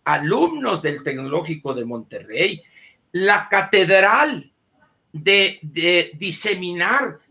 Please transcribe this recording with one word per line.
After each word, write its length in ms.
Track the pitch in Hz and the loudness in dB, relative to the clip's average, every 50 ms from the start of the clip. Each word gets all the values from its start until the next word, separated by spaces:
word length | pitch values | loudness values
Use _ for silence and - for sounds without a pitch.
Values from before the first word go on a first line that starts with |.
| - | -2
alumnos 760 | 147 151 - 147 156 202 262 330 339 320 294 262 226 190 156 | -2 -2 0 0 0 0 2 0 0 0 -2 -4 -4 -2 -2
del 200 | 156 147 143 143 | -2 -4 -4 -4
Tecnológico 720 | - 147 135 131 135 135 147 165 156 160 160 151 - 139 131 | -6 -8 -8 -6 -6 -4 -4 -4 -4 -6 -8 -8 -8 -6 -6
de 120 | 123 117 | -6 -6
Monterrey, 760 | 117 120 117 107 - 117 101 95 104 110 135 180 208 190 160 - _ _ _ - _ _ _ _ _ - | -8 -8 -10 -12 -12 -16 -16 -14 -8 -4 -2 -2 -2 -2 -6 -16 _ _ _ -20 _ _ _ _ _ -4
la 340 | 180 190 202 208 - - - | 0 2 2 2 2 0 0
catedral 1000 | 202 196 190 - - 190 185 165 190 190 196 202 220 269 302 302 254 165 139 _ _ _ _ _ _ _ _ _ _ _ _ _ - | 0 0 0 2 2 2 4 6 6 6 6 6 4 4 2 0 -2 -6 -12 _ _ _ _ _ _ _ _ _ _ _ _ _ -14
de, 460 | 156 151 196 196 202 196 185 - - | -4 2 4 4 4 4 2 -2 -6
de 500 | - 151 143 160 160 175 180 175 - - - | -14 -10 -4 0 2 4 4 4 2 0 -4
diseminar 1040 | 151 196 185 160 - - 208 196 180 185 175 175 175 175 196 247 277 262 233 - - _ _ | -8 -6 -6 -4 -4 -2 -2 -4 -4 -4 -6 -4 -2 0 0 0 0 0 -2 -6 -12 _ _